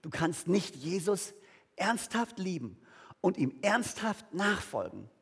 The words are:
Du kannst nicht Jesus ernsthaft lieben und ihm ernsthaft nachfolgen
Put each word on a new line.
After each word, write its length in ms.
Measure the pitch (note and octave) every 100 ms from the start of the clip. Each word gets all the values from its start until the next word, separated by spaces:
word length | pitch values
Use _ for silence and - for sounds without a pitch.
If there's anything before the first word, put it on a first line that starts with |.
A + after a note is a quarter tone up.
Du 80 | D#3+
kannst 400 | - E3 F3 -
nicht 260 | G3 -
Jesus 600 | - C#3+ F#3+ F3 G3+ - - - - _ -
ernsthaft 640 | F#3+ A#3 - A3 A#3 -
lieben 420 | F#3+ F3 B2 F#2 - - - -
und 160 | F3 -
ihm 220 | C3+ -
ernsthaft 720 | G3+ A3 A#3 - A3 G#3 -
nachfolgen 800 | E3 G3+ G3 - A#2+ F2+ G2+ G2+ _